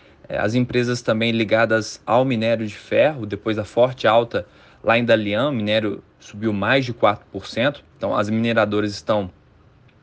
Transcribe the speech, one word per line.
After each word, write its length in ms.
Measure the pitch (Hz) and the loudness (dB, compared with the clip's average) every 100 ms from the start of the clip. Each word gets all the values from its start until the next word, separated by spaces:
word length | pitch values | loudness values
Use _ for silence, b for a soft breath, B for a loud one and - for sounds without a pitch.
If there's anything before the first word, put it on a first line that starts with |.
| b b - | b b -10
É, 80 | - | -4
as 180 | 107 | -2
empresas 460 | 123 123 123 120 120 | 0 0 0 0 -2
também 320 | - 110 117 | -2 0 0
ligadas 680 | 113 107 110 113 110 107 - | 0 2 2 2 0 -2 -8
ao 180 | - 123 | 0 2
minério 440 | 131 113 113 113 107 | 2 0 0 -2 -4
de 100 | 101 | -10
ferro, 480 | - 107 143 143 | -2 2 2 0
depois 320 | 107 98 113 107 | -8 -6 -4 -4
da 80 | |
forte 420 | 98 - 131 127 110 | -2 2 0 2 2
alta 400 | 117 117 95 - B B B | 4 2 -4 -6 B B B
lá 140 | - 117 | 0 2
em 80 | 117 | 4
Dalian, 420 | 110 101 104 147 | 2 2 -2 -2
o 40 | |
minério 520 | 120 104 110 107 - - _ | -2 0 0 -2 -6 -12 _
subiu 320 | - 104 110 | -20 -6 -4
mais 320 | 101 104 135 | -2 0 0
de 80 | 120 | 0
quatro 320 | 113 104 104 - | 0 0 0 -6
por 140 | 95 - | -14 -8
cento. 360 | - 135 147 - - | -2 -2 -2 -12 -8
Então, 180 | 101 | -4
as 140 | 107 104 | -2 0
mineradoras 640 | 110 117 113 104 104 104 | 0 0 2 0 0 -2
estão 380 | 98 - 107 92 - _ _ _ _ _ _ | -4 -2 -2 -2 -10 _ _ _ _ _ _